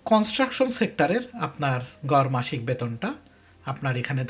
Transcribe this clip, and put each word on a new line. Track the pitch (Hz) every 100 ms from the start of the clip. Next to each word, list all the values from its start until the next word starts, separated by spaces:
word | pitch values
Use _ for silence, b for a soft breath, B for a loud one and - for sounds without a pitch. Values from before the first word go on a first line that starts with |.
| -
কনস্ট্রাকশন | 214 208 - 262 - 262 -
সেক্টরের | - - 147 226 247 240 147
আপনার | - 143 127 127 - 135
গড় | 143 131 127
মাসিক | 120 127 117
বেতনটা | 123 120 117 208 302 - b b b -
আপনার | 131 135 123
এখানে | 120 135 120